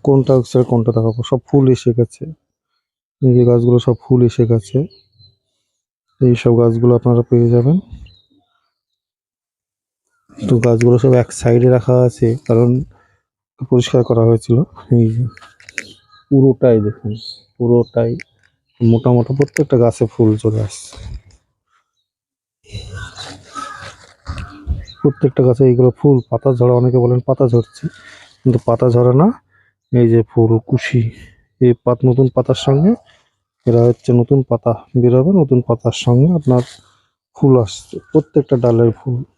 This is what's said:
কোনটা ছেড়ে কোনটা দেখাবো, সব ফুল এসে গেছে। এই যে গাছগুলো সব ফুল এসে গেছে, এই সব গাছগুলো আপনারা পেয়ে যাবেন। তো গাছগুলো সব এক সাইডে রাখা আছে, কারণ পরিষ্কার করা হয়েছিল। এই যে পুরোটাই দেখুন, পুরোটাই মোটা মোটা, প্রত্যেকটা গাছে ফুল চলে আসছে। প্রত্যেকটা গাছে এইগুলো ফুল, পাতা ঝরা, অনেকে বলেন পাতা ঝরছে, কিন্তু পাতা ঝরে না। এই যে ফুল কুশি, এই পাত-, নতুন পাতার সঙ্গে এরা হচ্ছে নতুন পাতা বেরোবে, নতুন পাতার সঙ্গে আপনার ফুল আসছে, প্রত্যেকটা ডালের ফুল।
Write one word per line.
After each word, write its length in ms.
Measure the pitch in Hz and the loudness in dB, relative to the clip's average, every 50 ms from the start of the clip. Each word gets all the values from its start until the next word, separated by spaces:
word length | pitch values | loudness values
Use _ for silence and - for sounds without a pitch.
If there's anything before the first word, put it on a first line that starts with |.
| - | 0
কোনটা 280 | 143 139 139 127 - 135 131 120 - | 2 0 2 2 2 0 0 0 0
ছেড়ে 140 | - 135 123 - | -2 -2 0 0
কোনটা 200 | 123 117 110 117 113 | -2 -2 -2 -2 -2
দেখাবো, 240 | 113 113 113 110 120 113 - | -2 -2 -4 -4 -6 -6 -6
সব 100 | 143 127 _ _ | -6 -6 _ _
ফুল 160 | - 143 135 131 127 | 0 2 2 2 0
এসে 160 | - - 123 113 120 | 0 -2 -4 -2 -2
গেছে। 260 | 117 - - _ - 156 160 _ _ _ _ _ _ _ _ _ _ _ _ _ _ _ _ _ | -4 -4 -6 _ -18 -18 -18 _ _ _ _ _ _ _ _ _ _ _ _ _ _ _ _ _
এই 100 | 139 127 120 | 0 2 2
যে 60 | 123 123 120 | 2 2 2
গাছগুলো 300 | 120 120 117 120 123 120 - | 2 2 2 2 0 2 0
সব 100 | - 117 - - | -2 -4 -4 -2
ফুল 160 | - 127 123 123 117 | -2 0 2 2 0
এসে 160 | - - 120 110 | 0 -2 -2 0
গেছে, 280 | 117 110 - - - 131 156 - _ _ _ _ _ _ _ _ _ _ _ _ _ _ _ _ _ _ _ _ _ _ _ _ _ _ | 0 -2 -4 -4 -6 -6 -6 -6 _ _ _ _ _ _ _ _ _ _ _ _ _ _ _ _ _ _ _ _ _ _ _ _ _ _
এই 140 | 135 123 120 117 | 0 0 0 2
সব 100 | - 123 117 113 | 2 0 2 2
গাছগুলো 320 | 120 117 113 117 120 123 123 117 | 2 0 0 2 2 2 2 2
আপনারা 240 | - 127 120 117 117 _ | 2 0 0 0 0 _
পেয়ে 180 | 127 120 120 117 120 | 0 2 2 2 2
যাবেন। 220 | 120 120 135 165 185 - - - - - - _ _ _ _ _ _ _ _ _ _ _ _ _ _ _ _ _ _ _ _ _ _ _ _ _ _ _ _ _ _ _ _ _ _ _ _ _ _ _ _ _ _ _ _ - - | 2 2 2 0 -2 -4 -8 -20 -20 -20 -20 _ _ _ _ _ _ _ _ _ _ _ _ _ _ _ _ _ _ _ _ _ _ _ _ _ _ _ _ _ _ _ _ _ _ _ _ _ _ _ _ _ _ _ _ -18 -12
তো 160 | - - 131 113 117 | -2 0 0 2 2
গাছগুলো 300 | 120 117 113 120 123 123 120 | 0 0 2 2 2 2 2
সব 100 | 123 131 127 123 | 2 2 2 2
এক 60 | 117 - - - | 0 -2 -8 -6
সাইডে 280 | - 120 117 120 123 127 127 | -2 0 0 2 2 2 2
রাখা 180 | 123 110 - 127 123 123 | 0 0 0 0 2 2
আছে, 220 | 120 - - 123 113 117 135 _ | 0 0 -2 -2 -2 -2 -4 _
কারণ 220 | - 113 113 120 120 123 131 147 - _ _ _ _ _ _ _ _ _ _ _ _ _ _ 135 - | -2 0 2 2 0 0 -2 -6 -10 _ _ _ _ _ _ _ _ _ _ _ _ _ _ -6 -2
পরিষ্কার 300 | 131 123 123 - - 131 117 - | -2 -2 0 0 -2 -2 0 0
করা 140 | 123 113 113 117 | 0 2 2 2
হয়েছিল। 280 | 117 110 - - 120 123 175 _ - - - - 131 | 2 0 0 -2 -2 -2 -2 _ -10 -20 -4 -2 0
এই 100 | 120 117 110 113 | 2 2 0 -2
যে 100 | 117 127 113 - - - - _ _ - - _ - - - - _ _ _ _ _ _ _ | -4 -6 -8 -10 -16 -20 -20 _ _ -20 -16 _ -16 -16 -16 -20 _ _ _ _ _ _ _
পুরোটাই 500 | 143 135 131 135 123 _ 131 127 117 110 104 | 2 2 4 2 2 _ 2 2 2 2 0
দেখুন, 260 | 104 104 - - 107 107 110 - - - _ _ _ _ | -4 -8 -8 -10 -12 -12 -12 -16 -20 -20 _ _ _ _
পুরোটাই 540 | _ 120 120 120 120 117 - _ 123 117 117 120 170 - _ _ _ _ _ _ _ _ _ _ _ | _ -2 0 2 0 0 -2 _ -4 -4 -4 -6 -8 -12 _ _ _ _ _ _ _ _ _ _ _
মোটা 300 | 120 113 113 113 - 127 123 | 0 2 2 2 2 2 2
মোটা, 160 | 120 117 - 131 135 | 2 0 -2 -2 -2
প্রত্যেকটা 380 | 143 - _ - 147 - 143 120 | -2 -4 _ -6 -4 -2 0 0
গাছে 220 | 120 117 - - 120 110 | 0 0 0 -2 -6 -6
ফুল 180 | - - 117 110 107 107 | -2 0 0 0 0 0
চলে 180 | - 110 107 110 110 101 | -4 -4 -4 -4 -8 -8
আসছে। 260 | - - - - - - - - - - _ _ _ _ _ _ _ _ _ _ _ _ _ _ _ _ _ _ _ _ _ _ _ _ _ _ _ _ _ _ - - - - - 1077 1077 1077 - - - - - - - - - 1077 1077 1077 1077 - - - - _ - _ _ _ _ - - - - - - - - - - - - - - _ | -10 -16 -20 -20 -20 -20 -18 -18 -18 -18 _ _ _ _ _ _ _ _ _ _ _ _ _ _ _ _ _ _ _ _ _ _ _ _ _ _ _ _ _ _ -18 -18 -16 -16 -16 -16 -16 -18 -18 -20 -20 -20 -20 -20 -20 -20 -18 -18 -16 -16 -18 -18 -20 -20 -20 _ -20 _ _ _ _ -16 -14 -14 -14 -16 -20 -20 -10 -10 -10 -10 -10 -18 -16 _
প্রত্যেকটা 400 | - 147 135 - 143 131 - - 127 | -4 -4 -4 -2 -4 -4 -2 0 0
গাছে 160 | 127 120 - 139 127 | 0 0 2 0 0
এইগুলো 200 | 120 123 127 123 - _ | 2 2 0 0 0 _
ফুল, 180 | - 147 139 123 - _ | 0 0 0 0 -2 _
পাতা 200 | - 113 - 139 131 120 | -8 -4 -2 -4 -2 0
ঝরা, 160 | 120 123 123 123 | 0 0 0 0
অনেকে 180 | 123 123 120 127 120 | 0 0 0 0 0
বলেন 160 | 120 123 123 - - | 0 -2 -2 -2 -4
পাতা 160 | 131 - 139 123 | -2 -2 0 0
ঝরছে, 320 | 117 120 113 _ _ - - 165 - - - - - - - _ _ _ | 0 -2 -2 _ _ -14 -14 -14 -14 -14 -20 -20 -20 -20 -20 _ _ _
কিন্তু 180 | _ 131 113 113 _ | _ -2 -2 0 _
পাতা 200 | - 117 - 131 127 117 | -2 -2 0 0 0 2
ঝরে 180 | 120 123 123 123 135 | 2 2 2 2 2
না। 60 | 165 220 262 - _ _ _ _ _ _ _ _ _ _ | 2 2 0 -4 _ _ _ _ _ _ _ _ _ _
এই 140 | - 123 120 113 | 0 2 2 2
যে 80 | 113 117 110 _ | 2 0 0 _
ফুল 200 | - 120 113 110 113 113 - - | 0 0 2 2 0 -2 -2 -4
কুশি, 340 | 135 123 - - - 123 113 113 - - - - _ _ _ _ _ _ | -4 -4 -4 -2 -2 -2 -2 -4 -8 -14 -20 -20 _ _ _ _ _ _
এই 120 | 127 123 120 _ _ | 0 0 0 _ _
পাত-, 200 | 123 123 - - 131 | -4 -4 0 0 0
নতুন 180 | 120 131 135 127 _ | 2 2 0 0 _
পাতার 240 | 127 123 - 131 - - | -4 -2 -2 -4 -4 -2
সঙ্গে 260 | - 135 143 156 196 240 - _ _ _ _ _ _ _ _ _ _ _ _ _ | -2 0 0 2 0 0 -2 _ _ _ _ _ _ _ _ _ _ _ _ _
এরা 140 | 123 117 117 117 120 | 0 2 2 2 2
হচ্ছে 220 | 113 _ _ - 120 120 | 0 _ _ 0 0 0
নতুন 180 | 117 - 143 139 127 _ | 2 2 0 -2 0 _
পাতা 220 | 117 117 _ 120 113 - - _ - 127 | -4 -4 _ -4 -4 -4 -8 _ -2 0
বেরোবে, 320 | 120 123 120 127 131 175 196 185 | 0 2 2 2 2 2 0 0
নতুন 180 | 151 135 131 123 120 - | 0 2 0 -2 0 -2
পাতার 280 | 117 117 _ 120 - - - | -6 -2 _ -6 -6 -4 -2
সঙ্গে 240 | 123 120 123 139 170 180 160 | 0 2 2 2 2 0 -2
আপনার 240 | 147 135 127 123 123 - - _ _ _ _ _ _ _ _ _ _ _ _ | 0 0 0 0 -2 -4 -14 _ _ _ _ _ _ _ _ _ _ _ _
ফুল 160 | - - 139 131 127 113 | -2 2 2 2 2 2
আসছে, 320 | 98 - - - _ - - _ _ | -2 -8 -18 -20 _ -18 -18 _ _
প্রত্যেকটা 460 | - 156 151 _ _ 151 143 - 143 123 | -2 -2 -2 _ _ -4 -2 0 -4 0
ডালের 280 | 117 120 117 113 117 117 110 - | 0 0 2 2 2 0 0 -4
ফুল। 180 | - 131 123 120 135 _ _ | -8 -8 -8 -8 -10 _ _